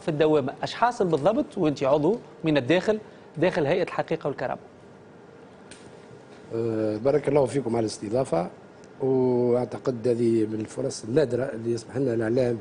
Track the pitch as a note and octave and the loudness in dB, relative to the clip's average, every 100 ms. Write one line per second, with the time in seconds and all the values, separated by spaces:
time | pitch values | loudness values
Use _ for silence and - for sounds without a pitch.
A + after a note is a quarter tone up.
0 | - D3 D#3 D3+ D#3 - D3+ - A#3 - | -4 2 4 4 2 -4 -8 0 0 2
1 | F#3+ D#3 D#3 A#3 - - D#3 C#3 C3+ D3+ | 0 2 2 2 -2 0 0 2 2 4
2 | D3+ A#3 - - D#3+ D3 B2 F3 G3+ G#3+ | 4 0 -6 -6 0 2 4 2 2 -2
3 | - - - - F3 E3+ C#3 F#3 E3 - | -4 -20 -14 0 0 2 2 0 0 -4
4 | D3 D#3+ D3+ C3 C3 C3 - - - - | -4 -4 -4 -4 -6 -6 -12 -20 -20 -20
5 | - - - - - - - - - - | -20 -20 -20 -20 -20 -20 -20 -20 -20 -20
6 | - - - - - A2+ A#2 A2 G#2+ G#2+ | -20 -20 -20 -20 -10 -6 -4 -2 -2 0
7 | B2 C#3+ C#3 D3 B2+ C3+ A#2 A#2+ A2 - | 0 2 2 2 2 0 -2 -2 -2 -4
8 | G#2 A#2+ C3 E3 F3+ - - - - - | -4 -2 0 -2 -4 -10 -20 -20 -20 -6
9 | C3+ C3 B2+ B2 B2 A#2+ A#2 B2 - A#2+ | 0 2 2 2 2 0 -2 -4 -4 -2
10 | A#2 A#2 A#2 A2+ G#2+ A2 G#2+ - C3 - | 0 2 2 2 0 -4 -8 -6 -6 -6
11 | A2 C3+ C3+ A#2+ C3+ A#2 A2+ A#2 - B2+ | -2 0 0 -2 -4 -6 -4 -6 -6 -4
12 | C3+ A2+ A2 B2 B2 A2+ | -2 0 0 0 0 -2